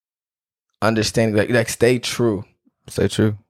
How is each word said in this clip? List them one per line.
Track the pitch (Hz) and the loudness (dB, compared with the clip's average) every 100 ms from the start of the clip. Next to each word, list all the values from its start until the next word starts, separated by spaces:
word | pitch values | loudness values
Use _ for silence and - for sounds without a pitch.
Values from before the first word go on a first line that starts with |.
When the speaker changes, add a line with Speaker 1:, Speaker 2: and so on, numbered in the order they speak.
| _ _ _ _ _ _ _ - | _ _ _ _ _ _ _ -4
Speaker 1:
understanding, | 104 110 101 - 110 104 | 0 0 0 0 0 2
like, | 98 | 0
like, | 120 113 | 0 -2
stay | - 117 123 | 0 2 2
true. | - - 120 98 - _ _ _ - | -2 0 0 0 -6 _ _ _ -10
Speaker 2:
Stay | - 95 | -2 -2
true. | - 107 104 _ | 2 0 -2 _